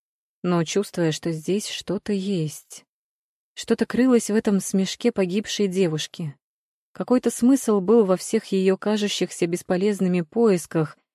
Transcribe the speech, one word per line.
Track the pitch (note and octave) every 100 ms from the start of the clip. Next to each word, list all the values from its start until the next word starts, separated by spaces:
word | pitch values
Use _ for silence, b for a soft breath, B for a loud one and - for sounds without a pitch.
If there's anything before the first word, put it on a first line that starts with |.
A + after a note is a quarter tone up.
| _ _ _ _
но | F3+ F3 D#3+
чувствуя, | G3 G3+ - E3
что | D3+ E3+
здесь | D#3+ D#3 G3 -
что-то | - - G3 -
есть. | G3+ F#3+ F#3 D#3 - - - _ _ _ _ _ _ _
Что-то | - - A3+ A3+
крылось | A3 B3+ A#3+ -
в | G#3
этом | A3+ G3
смешке | - F#3+ F#3+ - A#3+
погибшей | G#3 F#3 G3 G#3 - G3+
девушки. | F3+ F3+ D#3 - - D#3 - _ _ _ _ _ -
Какой-то | F#3 B3 A#3+
смысл | - A#3+ C4+ - G3+
был | F3+ A#3 F#3+
во | F3+
всех | - A3 -
ее | F#3+ F#3+ F#3+
кажущихся | G#3 G#3+ G#3 - F3+ - E3+
бесполезными | E3+ - F3+ G3+ G3 F#3 F3+
поисках, | E3 A3+ A3+ F3+ - E3+ D3+ - _